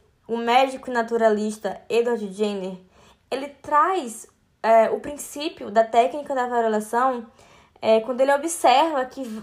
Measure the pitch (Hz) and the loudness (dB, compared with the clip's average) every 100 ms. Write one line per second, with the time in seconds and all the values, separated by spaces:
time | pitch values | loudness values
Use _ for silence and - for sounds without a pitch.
0 | _ _ - 233 233 247 269 262 262 240 | _ _ -8 -6 2 4 2 -2 -4 -4
1 | 220 233 220 208 214 214 190 - - 226 | -2 2 2 2 -2 -6 -8 -8 -2 -2
2 | 240 220 202 190 208 196 190 180 _ _ | 0 -4 -6 -4 -4 -4 -8 -12 _ _
3 | _ _ - 269 277 - 294 294 339 370 | _ _ -10 -10 -10 -14 0 2 2 0
4 | 240 214 - _ _ _ 220 226 214 214 | -6 -12 -18 _ _ _ 4 4 4 0
5 | 285 285 - 285 320 - 233 214 226 233 | -6 -12 -12 -8 -8 -8 -2 0 4 4
6 | 262 294 285 269 247 240 226 214 214 233 | 2 -2 -4 -4 0 0 0 -2 -2 0
7 | 262 240 226 _ _ _ _ _ 220 220 | 0 -2 -10 _ _ _ _ _ 2 2
8 | 226 247 269 285 330 - 294 254 320 285 | 2 0 2 2 -2 0 4 4 4 0
9 | 254 269 240 214 | -6 -8 -12 -12